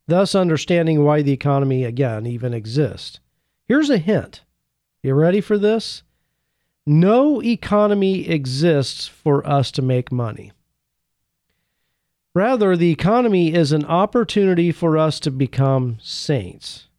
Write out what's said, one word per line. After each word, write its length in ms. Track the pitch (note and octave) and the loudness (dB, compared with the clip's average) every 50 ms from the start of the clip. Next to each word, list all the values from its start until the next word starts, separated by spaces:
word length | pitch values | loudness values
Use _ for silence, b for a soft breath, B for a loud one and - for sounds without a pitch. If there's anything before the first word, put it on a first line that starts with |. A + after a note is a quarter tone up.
| _ | _
thus 260 | - E3 F3+ G3+ F#3+ - | 0 2 2 2 2 2
understanding 720 | G3 F#3 E3+ D#3 C#3 - - F3 E3+ E3 D#3+ D#3 D3+ D3 | 2 2 2 0 -2 0 0 0 2 2 2 2 4 4
why 180 | D3 D3+ D3+ | 4 2 2
the 100 | D3 C#3 | 2 0
economy, 520 | C#3 B2+ - C#3+ C#3 C#3 C#3 C3+ C3 B2+ B2+ | -2 0 0 0 0 2 0 0 0 -2 -2
again, 420 | A#2 A#2 B2 C#3 A#2+ A2 G#2+ A2+ | -4 -2 -2 -2 -2 -2 -6 -6
even 280 | A#2+ A#2+ A#2 B2 B2 A#2+ | -8 -8 -6 -6 -6 -6
exists. 680 | A2+ G#2 A2 A#2 D3 D3+ G#2+ - - - - - - _ _ _ _ _ _ _ _ _ | -6 -8 -4 -2 -2 -2 -2 -4 -10 -16 -18 -20 -20 _ _ _ _ _ _ _ _ _
Here's 220 | - A#3+ D4 D#4 C#4 | 0 0 2 2 2
a 80 | C4+ | 0
hint. 440 | F#3+ D3+ F#3+ G#3+ C3+ - - - - _ _ _ _ _ _ _ _ _ _ _ _ - | 0 2 0 0 0 -2 -6 -18 -20 _ _ _ _ _ _ _ _ _ _ _ _ -4
You 100 | C3+ C3+ | 0 2
ready 280 | C#3+ D#3+ F3 F#3 G#3 | 2 2 4 2 0
for 160 | F#3 - G#3+ | 0 0 -2
this? 460 | G#3 G3+ G#3 A3 A3+ - - - - _ _ _ _ _ _ _ _ _ _ _ _ _ _ _ _ _ | 0 2 0 0 0 -4 -8 -14 -16 _ _ _ _ _ _ _ _ _ _ _ _ _ _ _ _ _
No 580 | D3 D3 D#3+ F3 G3 A3 B3 C#4 D4+ D4 A3 G3+ | 2 4 4 4 4 4 4 4 2 0 0 0
economy 840 | A#3 A#3 - - - G3+ G#3 G#3 G#3 G#3 G3+ G3 F#3+ F#3+ F3+ - - | -2 -4 -4 -2 0 2 2 2 2 2 0 0 0 0 -2 -2 -2
exists 760 | E3 D3+ C3+ B2+ B2+ C3+ D#3+ F3 D#3 C#3+ B2+ - - - - | -4 -2 -2 -4 -2 0 2 2 2 2 0 -2 -6 -12 -14
for 380 | - - _ _ D#3 C#3+ C#3+ - | -16 -16 _ _ 0 0 2 0
us 240 | D3 C#3+ C#3 C3+ - | 0 0 0 0 -2
to 100 | - - | -2 -4
make 300 | C3 C3 B2+ B2+ B2 - | -2 0 0 -2 -2 -4
money. 400 | B2+ B2 A#2+ A2 G#2+ G#2 G#2 G2+ - _ _ _ _ _ _ _ _ _ _ _ _ _ _ _ _ _ _ _ _ _ _ _ _ _ _ _ _ _ _ _ _ _ _ _ _ | -4 -4 -4 -6 -8 -12 -18 -20 -20 _ _ _ _ _ _ _ _ _ _ _ _ _ _ _ _ _ _ _ _ _ _ _ _ _ _ _ _ _ _ _ _ _ _ _ _
Rather, 420 | F3 G3 A#3+ C4+ A#3 G#3 F#3+ F#3 | -2 0 0 0 2 2 2 2
the 160 | E3+ F3 E3+ | 2 2 0
economy 600 | D#3 - - F#3 A3+ B3 B3 A3+ G3+ F3+ E3+ D#3+ D#3+ | 0 0 0 2 2 2 2 2 2 2 2 2 2
is 180 | F3 D#3+ C#3 | 0 2 2
an 140 | D#3 D3+ D3 | 0 -2 0
opportunity 840 | - E3 F3 G3+ G#3 - B3 A3 - - G#3 G3 F#3+ F3+ E3+ F3 F3 | 0 0 0 0 0 0 -2 -2 0 0 0 2 2 2 2 0 0
for 260 | D#3+ - F3 E3 D#3 | -2 -2 0 0 2
us 220 | D#3 D#3 D#3 C#3+ - | 2 2 0 -2 -4
to 120 | - D3+ | -6 -6
become 680 | C3 C3 C#3 B2 - C3 C#3 C3+ C3+ C3 B2+ B2 A#2 A2 | -2 -2 -4 -2 0 0 0 2 2 0 0 -4 -6 -8
saints. 840 | - - - - - - D3 B2 F#2+ E2+ D#2+ - - - - - - _ _ | -12 -14 -14 -10 -4 -4 -4 -4 -4 -10 -16 -18 -18 -18 -18 -20 -20 _ _